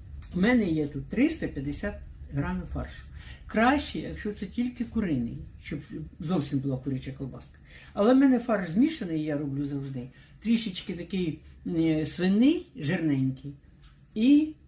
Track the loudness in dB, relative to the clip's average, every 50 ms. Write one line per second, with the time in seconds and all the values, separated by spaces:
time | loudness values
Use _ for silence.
0 | -18 -16 -14 -14 -12 -6 -2 2 4 4 6 4 4 2 2 0 0 -2 -4 -8
1 | -8 -4 0 2 2 2 2 0 -6 -6 -6 -6 -6 -6 -6 -4 -6 -6 -8 -8
2 | -12 -16 -16 -16 -14 -8 -4 -4 -2 -2 -2 -4 -6 -6 -6 -6 -6 -8 -10 -16
3 | -16 -16 -16 -16 -16 -16 -16 -16 -12 -4 0 2 4 4 4 2 0 -4 -6 -6
4 | -6 -6 -8 -6 -6 -6 -6 -6 -8 -8 -4 -4 -4 -4 -2 -6 -8 -4 -2 -2
5 | 0 0 0 0 -2 -4 -6 -8 -12 -14 -16 -16 -12 -10 -8 -8 -8 -10 -12 -12
6 | -12 -12 -12 -8 -4 -2 0 0 0 0 -2 -2 0 0 -2 -2 -4 -4 -6 -6
7 | -6 -8 -10 -10 -10 -10 -10 -12 -16 -18 -20 -20 -20 -20 -20 -20 -20 -8 -2 2
8 | 6 6 8 8 8 8 6 4 2 0 0 0 0 0 2 4 4 4 2 -2
9 | -6 -4 -2 -2 -2 -2 -2 -2 -2 -4 -4 -4 -4 -4 -4 -6 -6 -6 -8 -8
10 | -10 -10 -14 -20 -20 -20 -18 -6 0 2 2 2 2 -2 -8 -8 -8 -8 -8 -8
11 | -8 -4 -2 -2 0 0 -2 -6 -8 -18 -18 -10 -6 -2 0 2 4 4 4 2
12 | 0 -2 -2 0 2 4 6 6 6 6 6 4 0 -8 -12 -6 -2 0 0 2
13 | 2 2 2 4 2 0 0 -4 -8 -14 -14 -14 _ -20 -20 -20 -20 -20 -20 -20
14 | -20 -8 -2 2 6 8 8 6 6 4 -2 -10 -18